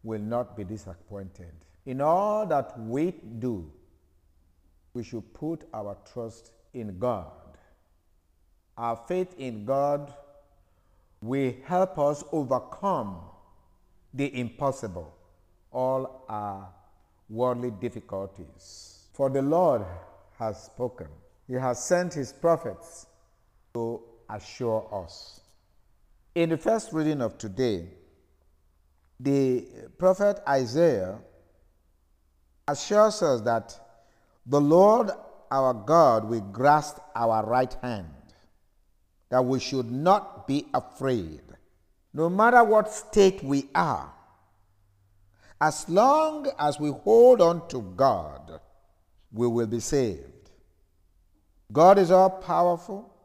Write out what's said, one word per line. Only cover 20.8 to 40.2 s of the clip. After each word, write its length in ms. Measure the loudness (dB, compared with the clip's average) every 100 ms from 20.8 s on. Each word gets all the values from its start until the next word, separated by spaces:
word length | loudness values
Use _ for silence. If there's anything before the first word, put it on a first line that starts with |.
| -10 -10 -18 -20 _ _ -10
He 100 | -6
has 280 | -4 -4
sent 300 | -2 -2 -2
his 180 | -8 -10
prophets 720 | -4 0 0 -4 -12 -18 -20 -20 _ _ _ _ _ _
to 280 | -6 -6 -8 -14 -20 -16
assure 580 | -16 -16 -6 -2 -2 -4
us. 480 | -10 -10 -18 -20 -20 _ _ _ _ _ _ _ _ _ -2
In 160 | 0
the 60 | 0
first 360 | -2 -2 -2
reading 280 | -4 -2 -2
of 160 | -4 -6
today, 580 | -12 -2 -2 -2 -8 -20 _ _ _ _ _ _ _ _ _ _ _ _
the 460 | -2 2 2 0 -4 -20 -20 _
prophet 420 | 0 2 0 0 0
Isaiah 720 | 0 0 2 2 2 -4 -10 -18 _ _ _ _ _ _ _ _ _ _ _ _ _ -8
assures 560 | -8 0 4 4 4
us 200 | 0 0
that 360 | 0 -2 -4 -20 -20 -20 _ _ _ _ -2
the 160 | 2
Lord 480 | 6 8 8 6 0 -6 -16 -20 -6
our 220 | 0 0
God 500 | -2 2 6 6 4
will 160 | 0 -6
grasp 600 | -6 0 4 4 2 -14 -12
our 320 | -2 0 0 0
right 300 | 0 0 -4
hand, 260 | -8 -8 -10 -18 -20 _ _ _ _ _ _ _ _ _ _
that 160 | 0
we 160 | 2 -2
should 320 | -2 -6 -4
not 560 | -2 2 2